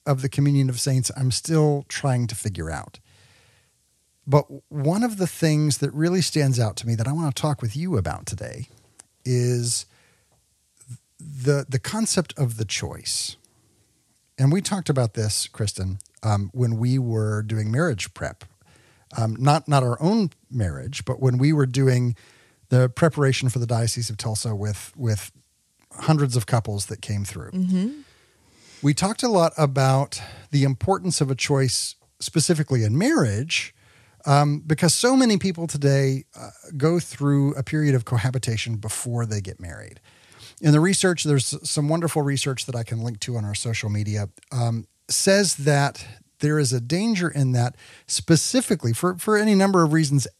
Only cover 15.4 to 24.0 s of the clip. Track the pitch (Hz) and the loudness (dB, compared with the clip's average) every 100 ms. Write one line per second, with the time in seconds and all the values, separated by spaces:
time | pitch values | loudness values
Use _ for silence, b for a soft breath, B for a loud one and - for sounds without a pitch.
15.4 | - - 107 - 92 95 - _ 113 104 | -6 -6 -6 -4 -6 -8 -12 _ -2 -2
16.4 | 98 127 120 110 123 131 123 110 107 107 | -2 -2 -2 0 0 0 0 0 0 -2
17.4 | 107 110 107 120 175 98 - - 71 - | -2 -2 -2 0 0 -2 -6 -10 -10 -10
18.4 | - _ _ b b b b - 113 110 | -18 _ _ b b b b -4 -2 0
19.4 | 135 156 - 143 127 120 160 226 190 - | 2 2 2 2 2 0 2 2 0 -4
20.4 | _ 127 92 76 127 139 - 127 131 123 | _ -4 -2 -4 -8 -8 -6 0 2 4
21.4 | 143 156 131 127 131 123 123 113 b b | 4 4 2 2 4 4 2 -2 b b
22.4 | b b b 127 127 - 165 - 139 127 | b b b 4 4 4 2 4 2 2
23.4 | 131 123 117 117 117 - | 0 -2 -2 0 0 -2